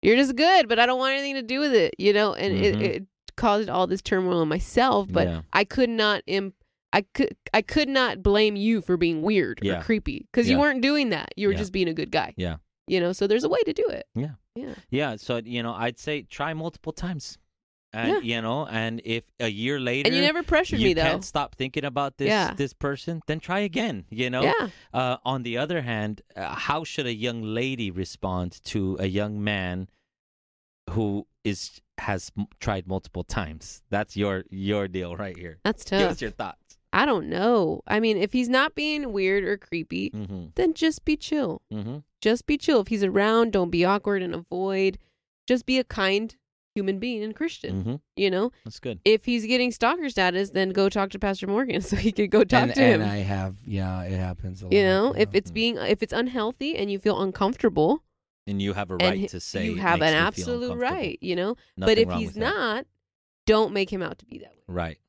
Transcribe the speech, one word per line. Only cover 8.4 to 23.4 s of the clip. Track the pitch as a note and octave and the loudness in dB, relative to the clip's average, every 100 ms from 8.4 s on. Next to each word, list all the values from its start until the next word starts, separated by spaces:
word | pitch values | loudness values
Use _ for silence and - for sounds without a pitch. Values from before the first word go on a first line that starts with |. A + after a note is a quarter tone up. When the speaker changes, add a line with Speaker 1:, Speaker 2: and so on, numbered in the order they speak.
| G#3+ G3+ | 4 4
Speaker 1:
you | G#3+ A3+ | 2 2
for | E3+ F3 | 2 2
being | E3+ D#3+ | 2 2
weird | E3 G#3 A#2+ - | 2 2 2 0
Speaker 2:
Yeah. | G2 F2+ | -2 -2
Speaker 1:
or | |
creepy | - A3 - - - | 0 -2 -2 -10 -2
'cause | - A#3 | 0 4
you | C4+ | 4
Speaker 2:
Yeah. | |
Speaker 1:
weren't | D4 C4 | 4 4
doing | C4 D4 B3+ | 2 2 2
that. | E3 - - | -2 -4 -2
You | G3+ | 0
were | |
Speaker 2:
Yeah. | G3 | 0
Speaker 1:
just | G3+ | -2
being | F#3 F3 | 0 0
a | |
good | D#3+ D3+ | -2 -2
guy. | D#3 - - | -2 -2 -4
Speaker 2:
Yeah. | F2+ D#2+ _ _ - | -4 -4 _ _ -2
Speaker 1:
You | F#3 | 0
know, | F3 | 0
so | F#3 G3+ | 0 2
there's | A3 | 2
a | D#4 | 2
way | B4+ G4+ | 2 0
to | |
do | D#4 A#4 | 0 -2
it. | - - | -4 -8
Speaker 2:
Yeah. | - D3 B2+ _ - | -6 -6 -8 _ -14
Speaker 1:
Yeah. | - - _ | -12 -14 _
Speaker 2:
Yeah. | B2+ D3 G#2+ | -2 -2 -6
So, | - A#2+ | -4 -6
you | A2+ A#2+ | -4 -6
know, | A#2 | -6
I'd | G#2+ A#2+ A#2+ | -4 -4 -4
say | - D3 | -6 -6
try | - - C#3+ | -8 -8 -6
multiple | D#3+ D#3+ - - | -4 -8 -8 -12
times. | - F3 D#3+ - - _ _ _ _ _ | -8 -8 -8 -10 -18 _ _ _ _ _
And, | G#2+ A#2 G4+ | -4 0 0
Speaker 1:
Yeah. | A#2+ A#2 | 0 -2
Speaker 2:
you | |
know, | A2+ C3 D#3 | -2 -2 -2
and | A2+ A2+ A2+ | -4 -4 -4
if | - A#2 - _ | -4 -4 -6 _
a | A#2 | -4
year | G2+ A#2+ C#3+ | -2 -2 -2
Speaker 1:
And | |
you | B2 | -2
Speaker 2:
later | B2+ C#3+ | 0 2
Speaker 1:
never | C4 C#4+ D#4+ | 4 2 0
pressured | E4 D#4+ F4+ G#3+ | 0 0 2 2
Speaker 2:
you | G3 | 2
Speaker 1:
me, | |
though. | D#3+ | 4
Speaker 2:
can't | D#3 F3+ | 0 0
stop | F#3+ D3+ C3 | -4 -4 -6
thinking | - C3 D3+ C#3+ | -6 -6 -4 -4
about | C3 C#3 - | -4 -4 -2
this, | C#3 | 0
Speaker 1:
Yeah. | G#3+ F3 | 2 0
Speaker 2:
this | F#3+ C#3 | -2 -4
person, | - C#3+ C#3 - E3 - | -2 -6 -4 -6 -8 -4
then | D#3 | -6